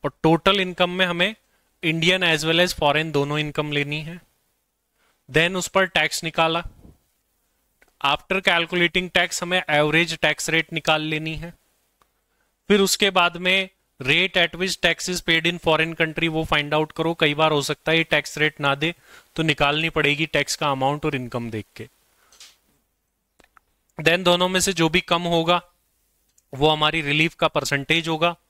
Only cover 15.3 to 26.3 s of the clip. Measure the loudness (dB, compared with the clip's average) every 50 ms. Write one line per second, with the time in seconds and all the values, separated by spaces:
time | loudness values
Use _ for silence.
15.3 | 0 2 2 0 -4 0 0 2 2 2 2 -2 0 -2 -2 -2 -2 -2 -2 -2
16.3 | -2 -2 -2 0 0 0 0 0 0 0 0 -2 -4 -4 -2 -2 0 _ 0 0
17.3 | 2 2 2 2 2 0 0 -2 -6 _ _ 0 0 0 2 2 0 -2 -2 -4
18.3 | -4 -2 -2 -2 -2 -2 -2 -2 -2 0 -2 -6 -6 _ _ -20 -20 -20 _ _
19.3 | _ -4 0 0 2 2 2 0 2 0 -2 -2 -2 0 2 2 0 0 -2 -2
20.3 | 0 -2 -2 -2 -4 -4 -2 -2 -2 0 0 -2 -2 -2 -4 -4 -4 -4 -8 -6
21.3 | -8 -8 -8 -6 -8 -10 -12 _ _ -18 -18 -18 _ _ _ _ _ _ _ _
22.3 | _ _ -20 -20 _ _ _ _ _ _ _ _ _ _ _ _ _ _ _ _
23.3 | _ _ _ _ _ _ _ _ _ _ _ _ _ -2 0 2 2 4 4 2
24.3 | 4 4 2 0 0 0 0 0 0 2 0 2 2 0 0 0 -2 -2 0 0
25.3 | 0 0 2 2 0 0 -2 _ _ _ _ _ _ _ _ _ _ _ _ _